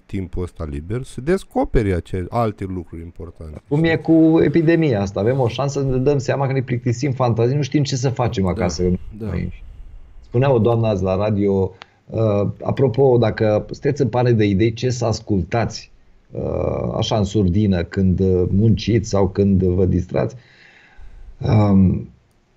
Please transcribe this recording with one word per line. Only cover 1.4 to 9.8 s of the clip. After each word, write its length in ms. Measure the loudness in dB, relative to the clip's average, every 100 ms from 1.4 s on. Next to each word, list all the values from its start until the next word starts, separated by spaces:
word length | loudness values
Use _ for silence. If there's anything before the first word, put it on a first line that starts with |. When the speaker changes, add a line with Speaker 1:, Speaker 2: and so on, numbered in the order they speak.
| -4 -4 0 0 0
Speaker 1:
ace-, 320 | -2 -4 -8 -4
alte 360 | -2 -2 -4
lucruri 380 | -8 -8 -10 -14
importante. 580 | -16 -16 -16 -16 -16 -16 -4
Speaker 2:
Cum 160 | 0
e 120 | 2 0
cu 440 | 4 6 6 6
epidemia 580 | 4 2 4 4 2 0
asta? 200 | -2 -2
Avem 200 | 0 0
o 80 | 0
șansă 320 | -2 -4 -2
să 60 | -2
ne 100 | 0
dăm 220 | 2 0
seama 280 | 0 -2 0
că 60 |
ne 100 | -2
plictisim 500 | -2 -2 -2 -2 -2
fantazii, 440 | 0 0 2 2 0
nu 60 |
știm 200 | 0 0
ce 140 | 0 0
să 120 | -2
facem 360 | 0 -2 0
Speaker 1:
Da, 60 | -2
Speaker 2:
acasă. 400 | 0 -2 0 0 -2 -6 -12
Speaker 1:
da. 120 | -8 -6 -6 -10 -16 -18